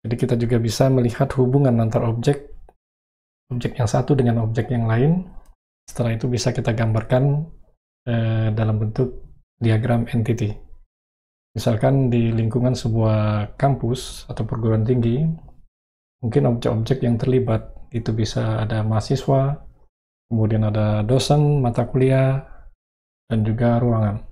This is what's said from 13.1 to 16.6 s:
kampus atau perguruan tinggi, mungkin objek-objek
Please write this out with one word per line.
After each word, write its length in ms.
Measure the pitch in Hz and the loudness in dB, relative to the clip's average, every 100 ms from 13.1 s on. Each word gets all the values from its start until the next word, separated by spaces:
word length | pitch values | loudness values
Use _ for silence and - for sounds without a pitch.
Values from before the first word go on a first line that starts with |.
| 107 107 107 104 | 2 0 -2 -4
kampus 720 | - 143 131 117 123 - - - | -2 0 0 -2 -4 -6 -14 -12
atau 160 | - | -8
perguruan 400 | 110 117 110 110 | -6 -2 0 2
tinggi, 400 | 110 123 117 123 160 160 - - - _ _ _ _ _ | 2 2 2 0 0 -2 -12 -20 -20 _ _ _ _ _
mungkin 320 | 120 113 135 | -2 2 2
objek-objek 560 | 120 | 0